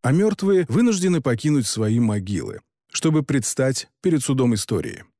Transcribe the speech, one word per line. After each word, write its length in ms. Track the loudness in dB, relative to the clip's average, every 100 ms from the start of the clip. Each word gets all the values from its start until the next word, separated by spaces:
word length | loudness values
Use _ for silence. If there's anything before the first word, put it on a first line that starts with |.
а 80 | 2
мертвые 560 | 2 2 0 2 2 2
вынуждены 520 | 2 2 2 0 0
покинуть 440 | 0 0 2 0 0
свои 340 | -2 0 2
могилы, 640 | 2 0 -2 -6 -6 -12 _ _ _
чтобы 320 | -2 0 0
предстать 680 | 0 -2 -2 -2 -2 -2 -8 _
перед 220 | 0 0
судом 300 | 0 0 2
истории. 520 | 0 -2 -4 -4 -12 -20